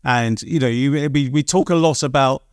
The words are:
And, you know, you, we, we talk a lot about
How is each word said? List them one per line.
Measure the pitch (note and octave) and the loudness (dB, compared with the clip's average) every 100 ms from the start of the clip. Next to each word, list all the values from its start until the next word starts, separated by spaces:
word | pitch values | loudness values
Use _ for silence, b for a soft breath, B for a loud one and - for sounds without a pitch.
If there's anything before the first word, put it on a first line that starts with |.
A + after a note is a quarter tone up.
And, | C3+ B2 A#2 A2 | 0 0 0 -4
you | - D#3+ | -2 0
know, | B2+ | 0
you, | A#2 C#3 D3 D3 | 0 0 0 0
we, | C#3+ C3+ | -2 0
we | D3 | -2
talk | C#3+ F#3 - | 0 0 2
a | E3+ | 2
lot | D#3+ C#3+ | 2 0
about | C#3+ C#3 C3 C3+ _ | -2 0 2 0 _